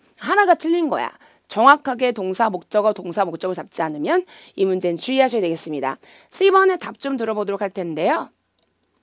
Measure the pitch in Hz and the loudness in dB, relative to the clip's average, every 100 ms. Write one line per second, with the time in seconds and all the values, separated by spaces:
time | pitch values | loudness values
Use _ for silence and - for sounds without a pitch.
0 | _ _ 214 392 392 349 320 349 311 180 | _ _ 0 2 4 2 2 0 0 -2
1 | 117 - _ _ _ 208 247 294 277 240 | -4 -10 _ _ _ 4 6 6 2 -2
2 | 247 220 185 190 226 180 - 214 214 202 | -2 0 -4 0 -2 -2 -2 0 0 -2
3 | 175 170 185 160 185 170 - - 160 151 | -6 -2 -2 -2 -6 -6 -8 -4 -4 -2
4 | 170 359 359 - - - 190 185 180 170 | 0 0 -2 -14 -16 -2 0 0 -2 -4
5 | - 262 262 226 175 165 165 147 131 131 | -2 2 2 2 -2 -2 -6 -4 -4 -6
6 | _ - _ - 381 381 381 359 - 214 | _ -20 _ 0 4 6 4 0 -6 -10
7 | 277 262 220 208 196 196 202 196 170 151 | -6 -4 -4 -4 -4 -4 -6 -6 -6 -2
8 | 190 294 - _ _ _ _ _ _ _ | 0 0 -6 _ _ _ _ _ _ _